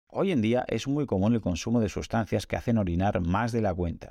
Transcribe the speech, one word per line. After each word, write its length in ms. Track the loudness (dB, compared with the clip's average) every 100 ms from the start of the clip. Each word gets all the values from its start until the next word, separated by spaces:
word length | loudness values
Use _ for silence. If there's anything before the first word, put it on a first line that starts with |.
| _
Hoy 240 | -2 2
en 100 | 2
día 240 | 2 2 0
es 200 | -2 -2
muy 180 | -2 0
común 300 | 2 2 2
el 60 |
consumo 400 | 0 -4 0 0
de 80 | 0
sustancias 580 | -2 -4 -4 0 -2 -2
que 80 | -4
hacen 240 | 0 0
orinar 420 | 2 2 2 0
más 300 | 0 0 0
de 100 | 0
la 120 | 0 0
cuenta, 340 | -2 -4 -12